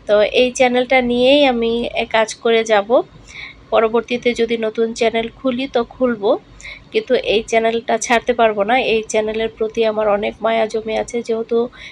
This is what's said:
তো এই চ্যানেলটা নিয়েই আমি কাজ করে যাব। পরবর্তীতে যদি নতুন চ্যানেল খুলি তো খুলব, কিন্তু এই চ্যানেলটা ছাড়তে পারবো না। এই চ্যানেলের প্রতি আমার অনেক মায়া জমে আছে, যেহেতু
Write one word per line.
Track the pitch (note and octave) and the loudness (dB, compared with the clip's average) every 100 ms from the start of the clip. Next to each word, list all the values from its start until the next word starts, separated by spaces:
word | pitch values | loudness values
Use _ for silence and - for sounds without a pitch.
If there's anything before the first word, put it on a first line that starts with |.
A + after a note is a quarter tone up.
| - | 0
তো | G#3 G#3+ A#3+ | 2 4 2
এই | B3+ A#3+ | 2 2
চ্যানেলটা | B3+ B3 B3+ C4 | 2 2 2 2
নিয়েই | A#3+ A#3+ B3+ D4 C#4 | 2 2 4 4 4
আমি | A#3+ A#3 A#3 A3+ - A3+ A3+ | 2 -2 -2 -4 -6 -2 0
কাজ | A3 - | 0 -2
করে | A#3 A3+ | 0 0
যাব। | A3+ G#3 G#3 C#4 - - - - - - - | 2 0 4 0 0 -14 -20 -20 -20 -18 -2
পরবর্তীতে | A3 A3+ A#3 A3+ A#3+ A#3+ | 0 2 0 -2 -2 -2
যদি | A#3 A3+ A3+ | 0 -2 -2
নতুন | A3 A3 A3+ | -4 -2 -4
চ্যানেল | A#3 A#3 A3+ A3+ - | 0 -2 0 -6 -4
খুলি | C4 B3 C4+ | -4 -4 -4
তো | B3 A#3+ | -4 -4
খুলব, | - B3+ A3 G3+ F#4 - - - - - | -2 -2 0 -2 -2 -4 -20 -20 -20 -6
কিন্তু | A3 A3 A#3+ - | -6 0 -2 0
এই | G3+ | -2
চ্যানেলটা | A3+ A3+ A3+ A3+ A3 A#3 | 0 0 0 -2 -4 -4
ছাড়তে | - A3+ A#3+ | 0 0 0
পারবো | A#3+ A3+ G#3 | 2 2 2
না। | G3+ C4 G3+ | 0 0 0
এই | A3 G#3+ | -2 -2
চ্যানেলের | G#3+ G#3+ A3 A3 - | -2 -2 -4 -6 -4
প্রতি | A3 A3+ A3 | -6 0 -2
আমার | G#3+ G#3+ | 0 0
অনেক | G3+ A3 A3 | 0 -2 -4
মায়া | A3+ A3+ A3 | -2 0 0
জমে | A3 A3 G#3+ | -4 -4 -6
আছে, | G#3+ A#3+ A#3 | -4 -6 -4
যেহেতু | A3+ A3+ A#3 A#3+ - - | -4 -2 -2 -2 -8 -20